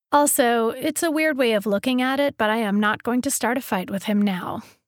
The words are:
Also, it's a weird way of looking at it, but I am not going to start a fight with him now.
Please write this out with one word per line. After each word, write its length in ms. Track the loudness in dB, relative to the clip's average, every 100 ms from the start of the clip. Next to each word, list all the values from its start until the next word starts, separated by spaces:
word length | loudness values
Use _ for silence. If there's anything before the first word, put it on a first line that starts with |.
| -2
Also, 600 | 2 2 4 2 2 0
it's 320 | -2 -4 -2
a 80 | 0
weird 280 | 2 0 2
way 140 | 2
of 140 | 0 0
looking 360 | -2 0 0
at 160 | 0 0
it, 180 | 0 0
but 140 | 0
I 60 | 0
am 240 | 0 0
not 220 | 0 0
going 200 | -2 -2
to 80 | -2
start 280 | -2 -2 -2
a 40 |
fight 280 | -2 -4 -4
with 140 | -6
him 160 | -2 0
now. 420 | 0 -2 -6 -10 -12 -20